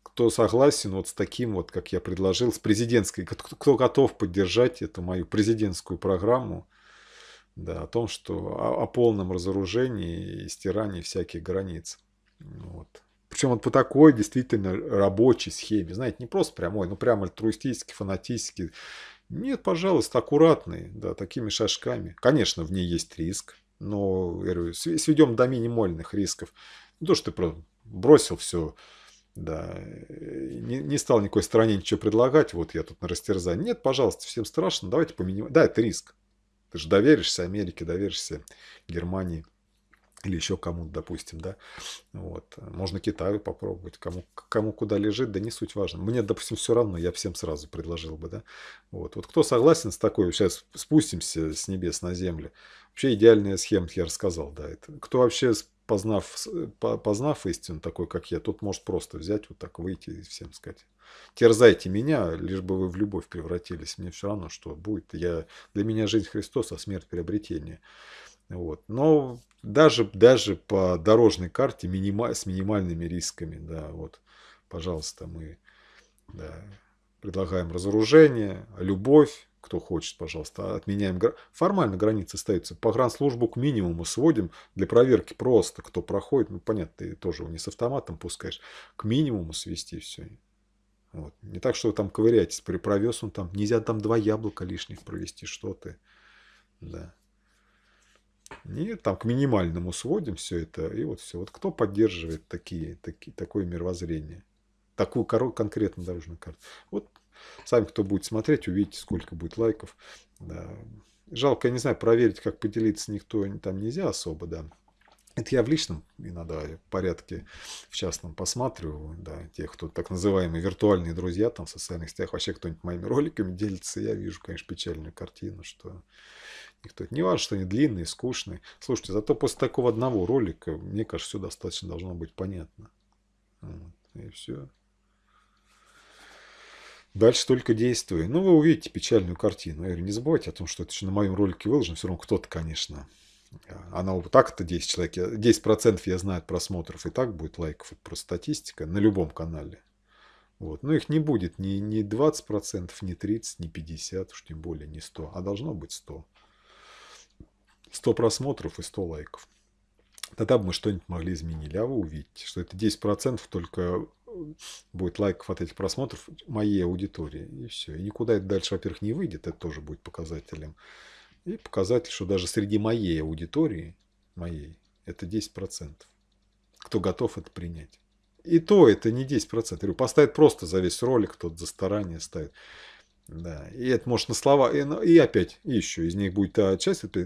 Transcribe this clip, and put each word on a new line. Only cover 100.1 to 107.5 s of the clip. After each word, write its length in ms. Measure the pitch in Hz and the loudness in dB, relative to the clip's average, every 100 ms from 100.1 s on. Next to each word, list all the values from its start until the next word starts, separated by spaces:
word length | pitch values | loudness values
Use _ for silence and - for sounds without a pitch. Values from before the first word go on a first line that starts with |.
| 202 139 92 | -4 -4 -8
все 220 | - 87 | -6 -6
это, 280 | 80 - 80 | -6 -8 -6
и 160 | - | -6
вот 160 | 151 - | -6 -8
все. 180 | - 87 | -12 -12
Вот 120 | 98 | -12
кто 200 | - 196 | -8 -8
поддерживает 760 | - 110 98 110 90 82 80 - | -2 -2 2 2 2 -8 -10 -10
такие, 480 | 87 - 87 80 85 | -14 -10 -8 -8 -12
таки-, 340 | - - - | -14 -16 -16
такое 320 | - 92 104 | -12 -6 -4
мировоззрение? 800 | 90 85 90 87 85 80 76 85 - _ _ _ _ - | -4 -4 -6 -6 -6 -6 -8 -16 -20 _ _ _ _ -4
Такую 280 | 98 120 - | -2 0 0
коро-, 240 | 113 127 | 2 0
конкретную 540 | - 104 - 101 - 87 | -2 -4 0 -2 -2 -10
дорожную 320 | 87 82 82 | -10 -10 -16
карту? 220 | - 78 - - - | -18 -20 -20 -20 -10
Вот 180 | 208 - _ _ - - | -10 -10 _ _ -20 -20